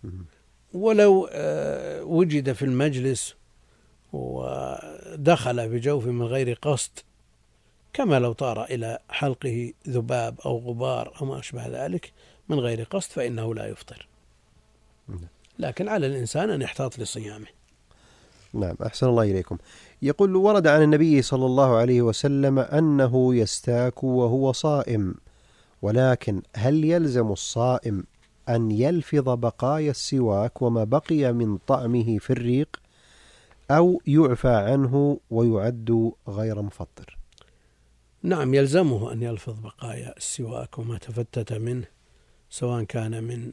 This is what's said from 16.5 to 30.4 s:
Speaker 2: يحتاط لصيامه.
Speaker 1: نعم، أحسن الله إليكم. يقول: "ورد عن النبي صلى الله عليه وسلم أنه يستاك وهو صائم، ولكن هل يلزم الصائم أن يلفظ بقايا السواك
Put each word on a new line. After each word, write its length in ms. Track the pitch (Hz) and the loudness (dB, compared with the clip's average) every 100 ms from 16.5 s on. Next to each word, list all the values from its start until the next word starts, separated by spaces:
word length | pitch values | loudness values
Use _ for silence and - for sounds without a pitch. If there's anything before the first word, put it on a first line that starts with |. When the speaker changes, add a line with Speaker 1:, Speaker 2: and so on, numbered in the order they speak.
| 165 | -2
Speaker 2:
يحتاط 380 | 131 - 135 - | -6 -6 -8 -6
لصيامه. 480 | 107 - 107 104 107 _ _ _ _ _ _ _ _ _ _ | -10 -10 -12 -14 -20 _ _ _ _ _ _ _ _ _ _
Speaker 1:
نعم، 220 | 113 95 85 113 | -6 -6 -4 -8
أحسن 220 | - 127 | 0 2
الله 160 | 117 | 4
إليكم. 340 | 107 95 90 - - - - _ | 4 2 -2 -8 -12 -20 -20 _
يقول: 340 | 139 143 196 185 | -4 2 4 4
"ورد 320 | 202 208 160 | 4 6 6
عن 140 | 151 | 6
النبي 400 | 151 151 160 143 | 6 6 6 4
صلى 240 | 123 135 131 | 4 0 2
الله 320 | 127 135 117 | 4 6 6
عليه 240 | 120 123 | 4 4
وسلم 580 | 120 110 147 139 139 135 | 2 2 0 2 2 2
أنه 760 | 127 147 160 143 131 127 127 123 | 2 2 4 4 4 4 4 4
يستاك 680 | 107 - - 120 123 - | 2 -2 -2 0 0 -2
وهو 480 | 131 127 120 127 135 | -2 2 2 2 0
صائم، 640 | 127 156 147 - 113 95 - - _ _ _ _ _ | 0 0 0 0 -2 -2 -6 -14 _ _ _ _ _
ولكن 600 | 101 113 131 127 - 101 - - | -2 2 2 2 -2 -6 -6 -4
هل 280 | 120 151 | 0 2
يلزم 480 | 156 170 160 123 113 | 2 2 2 0 0
الصائم 720 | 98 - - 123 127 117 98 - _ _ _ - | -2 -4 -2 0 0 -2 -6 -8 _ _ _ -2
أن 220 | 117 113 | 0 0
يلفظ 580 | 107 135 175 147 147 131 | 2 2 0 0 -2 0
بقايا 640 | 123 120 - 123 156 151 | -2 -2 -2 -2 0 -2
السواك 680 | 135 - 135 120 98 | -4 -4 0 2 2